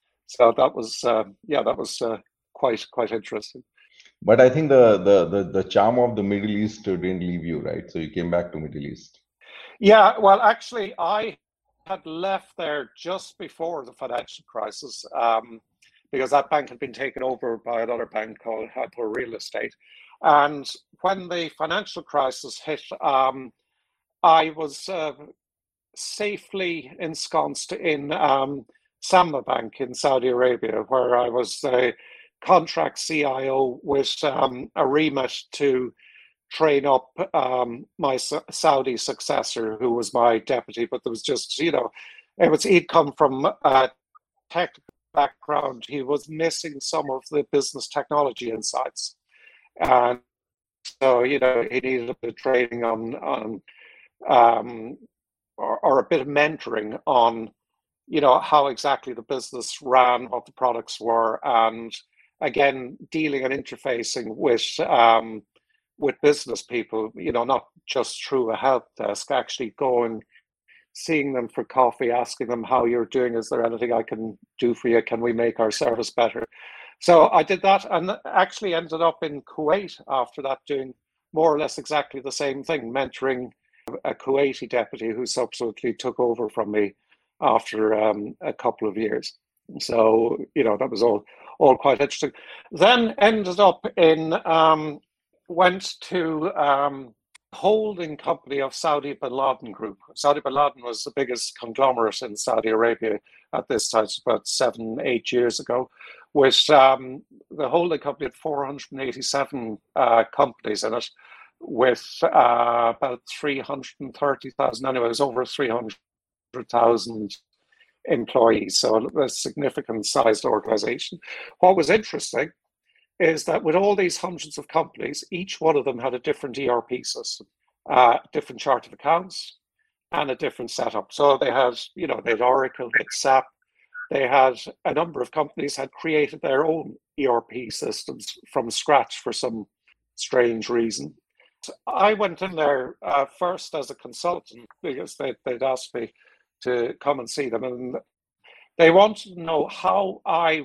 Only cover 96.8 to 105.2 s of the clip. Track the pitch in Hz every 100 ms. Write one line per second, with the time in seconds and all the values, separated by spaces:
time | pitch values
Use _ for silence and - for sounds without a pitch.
96.8 | 143 139 127 _ _ - _ - 190 220
97.8 | 214 185 165 151 - 165 - 139 135 -
98.8 | 165 147 143 135 135 127 135 127 120 -
99.8 | 110 98 _ - 143 147 139 135 143 135
100.8 | 120 113 143 139 127 120 - - 117 113
101.8 | 135 123 110 - 123 104 - 113 110 110
102.8 | 117 113 113 104 - _ _ 131 - 117
103.8 | - 113 107 - - 110 - - 127 117
104.8 | 113 120 139 120